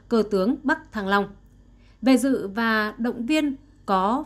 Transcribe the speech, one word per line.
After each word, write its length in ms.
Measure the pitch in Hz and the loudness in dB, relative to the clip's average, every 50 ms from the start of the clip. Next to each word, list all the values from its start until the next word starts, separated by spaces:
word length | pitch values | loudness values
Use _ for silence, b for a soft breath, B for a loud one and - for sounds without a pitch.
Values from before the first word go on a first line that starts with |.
| B B | B B
Cờ 140 | 233 226 202 208 | 0 0 0 2
tướng 240 | 208 190 185 226 285 - - | 0 0 2 2 0 -2 0
Bắc 280 | 269 320 311 - - | -2 -2 -2 -4 -12
Thăng 160 | - 220 196 190 | -10 -6 -2 0
Long. 200 | 202 202 196 196 - - - - - - - - b b b b b b | 0 0 0 -2 -8 -20 -20 -20 -20 -20 -20 -20 b b b b b b
Về 160 | - 254 262 233 | 2 4 4 4
dự 300 | 226 277 262 - - 202 | 4 2 0 0 -2 -6
và 460 | 190 233 233 226 220 220 214 214 - - | -4 -2 0 0 2 0 0 -2 -4 -4
động 280 | 233 247 - 240 233 | -4 -4 -4 -4 -2
viên 300 | 233 311 311 302 285 269 - - - - _ - | 0 0 0 0 0 -4 -6 -12 -20 -20 _ -4
có 380 | - 196 185 185 202 240 285 311 | -2 0 2 2 2 0 -2 -4